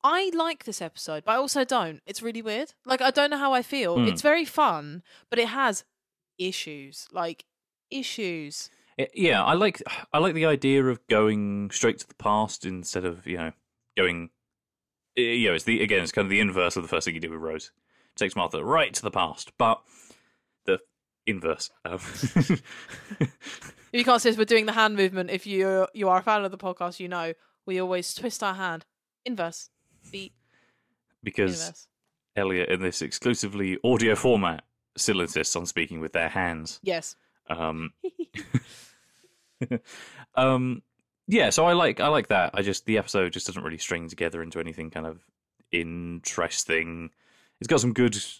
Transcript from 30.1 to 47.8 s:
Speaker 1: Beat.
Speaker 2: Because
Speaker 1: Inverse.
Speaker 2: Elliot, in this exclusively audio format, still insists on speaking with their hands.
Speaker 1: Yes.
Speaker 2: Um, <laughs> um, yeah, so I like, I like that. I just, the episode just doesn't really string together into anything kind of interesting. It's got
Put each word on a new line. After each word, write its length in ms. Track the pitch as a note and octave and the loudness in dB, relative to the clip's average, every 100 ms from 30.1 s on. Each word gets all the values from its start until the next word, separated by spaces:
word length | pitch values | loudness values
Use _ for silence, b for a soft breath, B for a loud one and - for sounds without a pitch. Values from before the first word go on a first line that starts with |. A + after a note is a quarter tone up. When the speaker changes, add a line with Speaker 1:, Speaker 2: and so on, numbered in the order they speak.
Speaker 1:
Beat. 220 | G3 F#3+ _ _ _ _ _ _ _ _ _ | -14 -14 _ _ _ _ _ _ _ _ _
Speaker 2:
Because 380 | G#2+ - F#2+ F2 | -8 0 0 0
Speaker 1:
Inverse. 260 | E2 - - _ _ _ _ - | -8 -12 -20 _ _ _ _ -4
Speaker 2:
Elliot, 340 | G2 F#2 F2+ | 0 0 0
in 120 | F#2 | 0
this 200 | F#2 - | -2 -4
exclusively 760 | D2+ - B2 A#2 G#2 G2+ G2 F#2 A#2+ | -6 -2 -2 0 -2 -4 -2 0 2
audio 280 | A#2+ A2+ | 4 4
format, 520 | G#2 C3 A2+ F#2 D#2 _ _ _ - | 4 4 4 2 -2 _ _ _ -4
still 240 | - F#2+ | 0 0
insists 340 | E2+ - D2+ F2 | 0 -2 -2 -2
on 100 | F2 | -4
speaking 360 | - D#2 E2 | -4 -4 -6
with 100 | D#2+ | -4
their 160 | E2+ E2 | -2 -2
hands. 540 | G2 F2+ E2 D#2+ - | -2 -2 -4 -10 -10
Speaker 1:
Yes. 320 | F#3+ E3+ - - _ _ _ | -6 -6 -6 -18 _ _ _
Speaker 2:
Um, 440 | E2 D#2+ D#2+ D#2+ _ | -6 -4 -4 -10 _
<laughs> 1800 | F#4 - E4+ - D4+ A#3 - - - _ _ _ _ _ _ _ A#2+ A#2+ B B B B B - | -14 -10 -12 -12 -4 -6 -6 -20 -20 _ _ _ _ _ _ _ -6 -6 B B B B B 0
um, 460 | C3 C3 B2+ A#2+ _ _ _ _ - | 2 2 0 -4 _ _ _ _ 0
yeah, 220 | G#3+ A#2+ | 2 4
so 160 | - E3 | 4 4
I 80 | |
like, 260 | F3 E3 - | 4 2 2
I 80 | C3+ | 2
like 200 | D3+ G#2 | 2 2
that. 240 | G2 F2 | 2 2
I 80 | G2 | 0
just, 240 | G2+ F#2+ - | -2 -2 0
the 120 | G#2+ | 0
episode 360 | F#2+ G2+ F2+ | 2 0 0
just 140 | F#2 - | -2 -8
doesn't 160 | F2+ | -8
really 140 | D#2+ E2 | -8 -8
string 300 | - F2 E2 | -6 -6 -6
together 340 | E2 E2+ E2+ | -4 -4 -4
into 180 | E2 E2 | -8 -8
anything 300 | E2 E2 D#2+ | -8 -8 -10
kind 140 | D#2+ D#2+ | -8 -10
of 160 | D#2+ _ _ _ _ _ | -12 _ _ _ _ _
interesting. 1400 | F2 E2 E2+ E2+ E2+ - - E2+ - - E2 E2 E2+ E2 b b b b b | -4 -4 -8 -8 -8 -8 -4 -2 -2 0 0 0 -8 -12 b b b b b
It's 80 | A#2 | 0
got 140 | D3+ | 2